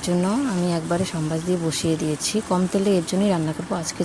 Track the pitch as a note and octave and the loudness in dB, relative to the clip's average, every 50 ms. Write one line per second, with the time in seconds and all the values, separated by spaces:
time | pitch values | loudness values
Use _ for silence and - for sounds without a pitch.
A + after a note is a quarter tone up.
0 | - F3 F3 F3 F3+ F#3+ A3 C4+ C#4+ B3 F#3 F3 F3 F3+ E3+ E3 D#3+ E3 F3 F3 | 0 0 2 2 2 2 2 0 0 0 0 0 0 0 0 0 0 0 0 0
1 | F#3+ - - D#3+ D#3 D#3 D#3+ D#3+ E3 F3+ F3+ E3+ E3 D#3+ D3 - F3+ E3 D#3+ D3+ | 0 -2 -2 -2 -2 -2 -2 -2 0 0 -2 0 0 -2 -2 0 0 0 0 0
2 | D#3 D3+ D3+ D3 - - - A3 G#3+ - F#3 F3+ F#3 F3 - F#3+ G3 G#3 G3 F3 | 0 -2 -2 -2 -2 -2 -2 -2 0 0 2 2 2 2 2 2 2 4 2 2
3 | E3 - F#3+ F#3+ G#3 G3+ F3+ E3 D#3 D#3 D#3 - E3+ - F#3+ F3 D#3+ - - - | 2 0 0 2 2 2 2 2 0 -2 -2 -4 -4 -4 -4 -4 -4 -4 -4 -4
4 | E3+ | -2